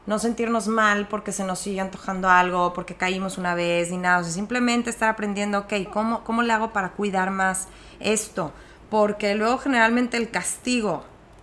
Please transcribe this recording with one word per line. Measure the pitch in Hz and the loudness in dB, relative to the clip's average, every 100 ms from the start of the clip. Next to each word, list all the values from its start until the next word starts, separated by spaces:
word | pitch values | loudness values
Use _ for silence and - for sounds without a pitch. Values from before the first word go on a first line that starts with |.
| - | -4
no | 214 | -2
sentirnos | 226 240 233 233 202 | 0 -2 0 0 0
mal | 220 214 208 202 | 2 4 2 0
porque | 208 208 | -6 -6
se | 196 | -6
nos | 190 180 | -4 -4
sigue | 202 190 | -6 -4
antojando | 190 190 - 190 185 | -6 -6 -6 0 6
algo, | 180 180 180 175 | 6 6 2 0
porque | 175 180 175 | 0 -8 -4
caímos | 185 190 190 190 | -2 -2 -4 -4
una | 175 175 | -2 0
vez, | 170 170 170 | 2 2 0
ni | 180 | 0
nada. | 180 180 | 2 2
O | |
sea, | 170 | 2
simplemente | 165 208 247 240 240 240 | -4 -2 0 2 2 0
estar | 226 220 | 0 0
aprendiendo, | 220 208 196 202 202 | 0 -2 -2 -2 -2
ok, | 202 208 180 | -2 -4 -2
¿cómo, | 208 220 226 | -2 0 -2
cómo | - 226 | -2 0
le | 233 | 2
hago | 220 220 | 2 0
para | 214 185 | -2 -4
cuidar | - 208 190 185 | -2 -2 0 0
más | 190 190 185 - - - - | 0 0 -2 -6 -14 -20 -6
esto? | 196 214 - - 156 - - - - | 0 0 -2 -6 -6 -8 -20 -20 -2
Porque | 214 208 208 208 | 2 2 2 -2
luego | 208 220 254 | 0 0 0
generalmente | 277 247 226 240 247 233 | 2 4 4 4 2 0
el | 226 | -2
castigo | 185 175 - 247 247 208 151 - - - - | -2 -4 -4 0 0 0 -2 -6 -20 -20 -20